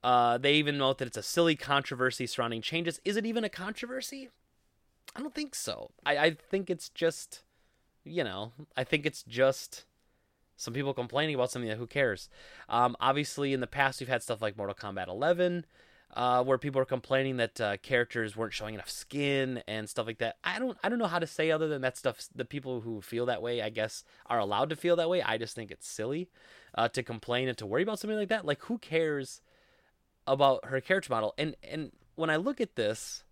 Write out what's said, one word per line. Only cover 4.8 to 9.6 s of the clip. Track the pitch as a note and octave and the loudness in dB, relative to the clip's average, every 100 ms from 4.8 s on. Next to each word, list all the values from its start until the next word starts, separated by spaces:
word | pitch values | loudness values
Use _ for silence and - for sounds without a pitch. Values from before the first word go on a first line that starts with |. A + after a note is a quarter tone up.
| _ _ - - | _ _ -18 -10
I | |
don't | C#4 C#4 | -10 -6
think | D4 - | -8 -6
so. | - C#2 - _ - | -6 -6 -10 _ 0
I, | D3 | 4
I | D#3+ | 4
think | D#3 - G3 F#3+ | 2 -4 -4 -2
it's | F3 - | -6 -6
just, | - E3 D3+ - - _ _ _ _ _ _ - | 0 0 0 -12 -18 _ _ _ _ _ _ -8
you | E3 | -4
know, | B2 F#2+ A2 A#2+ D3+ - | -2 -4 -8 -12 -10 -6
I | C3 | 0
think | D#3 D3 | 0 0
it's | - | -6
just | - A#2 C3 C3+ | -10 4 4 4